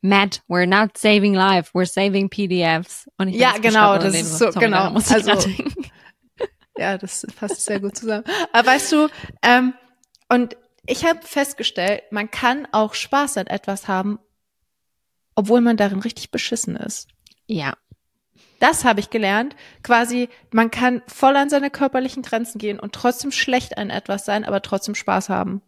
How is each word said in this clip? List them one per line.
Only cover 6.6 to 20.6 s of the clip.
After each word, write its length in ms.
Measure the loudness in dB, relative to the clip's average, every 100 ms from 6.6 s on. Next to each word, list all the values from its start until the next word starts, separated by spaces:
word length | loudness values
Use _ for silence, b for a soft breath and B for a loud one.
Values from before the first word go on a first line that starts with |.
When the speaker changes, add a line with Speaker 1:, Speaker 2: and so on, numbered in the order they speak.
| _ -6
Speaker 2:
ja, 200 | -4 -4
das 280 | -8 -10 -12 -10
fasst 300 | -8 -6 -4
sehr 140 | -4
gut 160 | -4 -8
zusammen. 260 | -6 -6 -4 -4 0
Aber 160 | 2 4
weißt 240 | 2 2
du, 160 | 2 2 B B -2
ähm, 320 | 4 6 4 -2 _ _ _ _ _
und 280 | 0 0 -8 _ _ -6
ich 200 | -2 0
habe 140 | 0
festgestellt, 800 | -4 -4 -4 -4 -6 -2 -2 -2 _
man 180 | -8 -8
kann 380 | -2 0 0 -2
auch 200 | 0 0
Spaß 440 | -4 -2 0 0 -4
an 100 | -6
etwas 400 | -6 -6 -8 -4
haben, 320 | -4 -2 -6 _ _ _ _ _ _ _ _ _ _ _ -4
obwohl 260 | 2 4
man 160 | 4 2
darin 220 | 0 0
richtig 280 | -6 -10 -10
beschissen 440 | -8 -6 -6 -6 -8
ist. 320 | -10 -12 -16 _ _ _ _
Speaker 1:
Ja. 260 | -6 -6 -8 _ -20 _ _ _ _ b _
Speaker 2:
Das 260 | 2 4 2
habe 140 | 0
ich 100 | -2
gelernt. 460 | -2 0 0 -2 -10 B B
Quasi, 460 | 2 2 2 -2 -4 b b
man 200 | 0